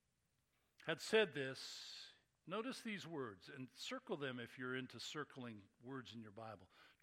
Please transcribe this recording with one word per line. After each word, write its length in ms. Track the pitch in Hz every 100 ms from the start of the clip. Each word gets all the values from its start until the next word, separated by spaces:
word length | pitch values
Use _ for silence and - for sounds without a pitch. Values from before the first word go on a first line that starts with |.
| _ _ _ _ _ _ _ - -
had 140 | 160
said 340 | - 220 196 139
this, 240 | 131 131 - - - - - - _ _ -
notice 340 | 202 254 -
these 220 | 233 196 156
words, 460 | 160 123 92 - 139
and 120 | 127 -
circle 420 | - 160 - 165
them 220 | 139 123
if 160 | 117 -
you're 180 | 127 131
into 240 | 127 117
circling 580 | - 156 139 139 120 104 98 - 120
words 280 | 135 104 113
in 60 |
your 100 | 107
Bible, 360 | 104 110 98 87 - - -